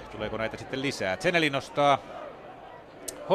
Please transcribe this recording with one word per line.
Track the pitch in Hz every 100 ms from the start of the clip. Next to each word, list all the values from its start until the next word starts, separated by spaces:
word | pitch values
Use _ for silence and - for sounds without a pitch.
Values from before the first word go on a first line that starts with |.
| -
tuleeko | 107 107 107
näitä | 110 110
sitten | - 131
lisää. | 139 - 98 92
Zeneli | 170 175 156
nostaa | 139 - - 143 135 - - - - - - - - - - - -
H | -